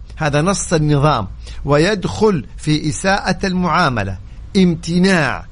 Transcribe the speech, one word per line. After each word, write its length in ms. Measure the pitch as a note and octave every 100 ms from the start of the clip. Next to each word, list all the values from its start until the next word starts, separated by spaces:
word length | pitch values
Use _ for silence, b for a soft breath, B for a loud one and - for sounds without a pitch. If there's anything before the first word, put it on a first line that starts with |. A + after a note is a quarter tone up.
| - -
هذا 240 | D#3 C#3+
نص 320 | E3+ F#3+ -
النظام، 540 | D#3+ D3+ D3 D3+ C3 F#2+ - B B C#3
"ويدخل 800 | D3 E3+ G#3+ E3 - G#3+ F3 - -
في 320 | D3+ D3+ D3+
إساءة 560 | - F#3+ G3+ G#3 - G3
المعاملة 720 | F3+ F3+ D#3+ D#3+ A#2 G2 F#2 B B - G3
امتناع 880 | F3+ E3 E3 F3 F#3 F#3 C3+ F#2 -